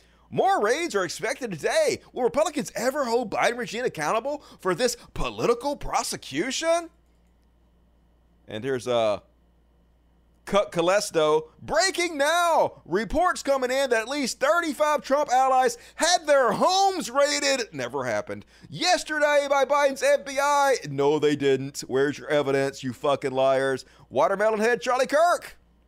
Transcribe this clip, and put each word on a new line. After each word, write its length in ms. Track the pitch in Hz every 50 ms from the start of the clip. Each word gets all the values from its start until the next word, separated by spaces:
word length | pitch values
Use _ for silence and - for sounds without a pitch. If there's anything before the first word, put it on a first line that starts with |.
| _ _ _ _ _ -
More 300 | - 180 302 381 392 339
raids 340 | 208 208 254 320 349 302 208
are 100 | 202 180
expected 480 | 165 - - 175 226 277 - 269 220
today. 480 | 175 139 156 220 269 320 311 254 127 - - -
Will 120 | - 196 254
Republicans 480 | 220 233 277 320 349 294 277 185 - -
ever 300 | 202 220 262 262 302 269
hold 260 | 233 226 240 247 202
Biden 260 | - 120 151 208 240
regime 280 | 247 226 - 190 226 254
accountable 580 | - - 165 147 160 202 226 233 277 302 285 - - - -
for 140 | - 185 180
this 220 | - 254 233 - - - - -
political 600 | - - 120 104 104 135 208 233 233 262 285 285
prosecution? 1120 | - - - 151 208 233 - - - - - 262 160 208 262 247 - 320 330 330 339 339 330 - _ _ _ _ _ _ _ _ _ _ _ _ _ _ _ _ _ _ _ _ _ _ _ _ _ _ _ _ _ _ 101
And 160 | 101 107 110
here's, 240 | 135 135 123 104 123
uh, 320 | 120 117 113 107 101 90 - _ _ _ _ _ _ _ _ _ _ _ _ _ _ _ _ _ _ _ _ _ _ _ _
Cut 260 | - 196 202 202 202
Calesto. 800 | - 170 165 175 196 208 202 - - 160 151 151 156 156 156 - _ _
Breaking 560 | - 117 269 311 370 381 - 330 349 349 330
now! 640 | 269 277 302 330 349 349 339 311 247 175 131 - - -
Reports 580 | - 160 208 226 175 240 302 359 359 302 -
coming 300 | - 269 277 269 254 240
in 180 | 254 269 277 247
that 120 | 233 226
at 60 | 220 233
least 300 | 285 294 269 - - -
thirty-five 640 | - 285 330 349 339 320 254 - 302 302 302 262
Trump 300 | - - 262 294 294 -
allies 440 | 240 254 262 262 262 254 254 240 247 - - - -
had 280 | - 302 330 359 349 320
their 280 | 294 285 277 254 220
homes 580 | 185 165 254 349 370 392 392 392 381 330 214 233
raided. 560 | 240 277 285 294 285 285 285 277 269 254 214 -
Never 320 | 160 135 123 120 127 139 123
happened. 400 | 123 107 104 101 - 104 104 95 - - - - -
Yesterday 800 | - 180 302 359 349 - - - 311 302 294 294 294 285 285 269
by 140 | 285 277 262
Biden's 400 | 247 285 285 294 277 269 269 262
F 200 | 277 285 269 -
B 140 | 277 269 269
I. 360 | 277 285 285 285 277 277 254 - - 151
No, 300 | 135 139 143 143 156 151
they 160 | 151 151 147
didn't. 460 | 143 139 139 135 131 135 139 - - - -
Where's 300 | 123 131 139 147 135 -
your 100 | 123 131
evidence, 560 | 151 147 139 139 135 139 139 139 135 - 135
you 80 | 127
fucking 400 | 113 - - 147 139 131 - 135
liars? 520 | 127 131 135 135 135 131 135 135 131 127 - - - - - -
Watermelon 520 | - 262 311 339 196 190 208 220 220 202
head 200 | 220 240 240 233
Charlie 280 | 233 254 247 262 262 -
Kirk. 480 | 277 302 339 349 330 - - - - - _ _ _ _ _